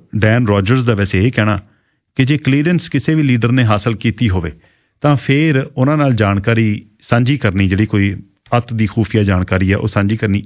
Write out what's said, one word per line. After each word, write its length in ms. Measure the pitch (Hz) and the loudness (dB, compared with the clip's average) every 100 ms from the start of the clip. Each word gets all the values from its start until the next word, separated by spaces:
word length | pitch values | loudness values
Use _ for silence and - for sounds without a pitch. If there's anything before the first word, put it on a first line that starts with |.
| _ 107 | _ -2
ਡੈਨ 320 | 107 120 113 | 2 2 2
ਰੌਜਰਜ਼ 380 | 101 95 131 120 | 0 2 0 0
ਦਾ 80 | |
ਵੈਸੇ 300 | 104 98 92 | 0 0 0
ਇਹ 80 | 120 | 0
ਕਹਿਣਾ 280 | 120 107 101 - _ _ _ _ - | 0 0 -2 -6 _ _ _ _ -2
ਕਿ 100 | 127 | 0
ਜੇ 120 | 147 | 0
ਕਲੀਅਰੈਂਸ 520 | 135 139 156 175 - | 0 0 2 0 -2
ਕਿਸੇ 260 | 139 - 156 | -4 0 0
ਵੀ 80 | |
ਲੀਡਰ 280 | 143 123 117 | 2 0 0
ਨੇ 140 | 127 113 | 2 2
ਹਾਸਲ 300 | 107 120 101 | 0 -2 -2
ਕੀਤੀ 340 | 117 - 117 | -4 -2 0
ਹੋਵੇ 220 | 90 80 - _ _ _ _ | 0 -4 -10 _ _ _ _
ਤਾਂ 140 | 147 143 | -2 0
ਫਿਰ 540 | - 139 160 135 131 - | 0 0 2 0 -2 -2
ਉਹਨਾਂ 200 | 131 151 | 0 2
ਨਾਲ 160 | 139 | 0
ਜਾਣਕਾਰੀ 720 | 113 101 98 107 113 110 104 - _ | 2 2 0 0 0 0 -2 -8 _
ਸਾਂਝੀ 360 | - 120 123 143 | -2 0 2 0
ਕਰਨੀ, 300 | 104 95 95 | 0 0 2
ਜਿਹੜੀ 180 | 98 107 | 2 0
ਕੋਈ 300 | 104 98 87 - _ _ 120 | 0 0 -4 -12 _ _ -4
ਅੱਤ 160 | - | -2
ਦੀ 140 | 113 107 | -2 -2
ਖੁਫੀਆ 360 | 117 104 110 | 0 0 0
ਜਾਣਕਾਰੀ 480 | 101 92 92 92 95 | 2 0 0 0 0
ਆ, 60 | 98 | 0
ਉਹ 100 | 107 | -2
ਸਾਂਝੀ 300 | 104 98 110 | -2 -2 -2
ਕਰਨੀ 260 | 104 101 | -2 -2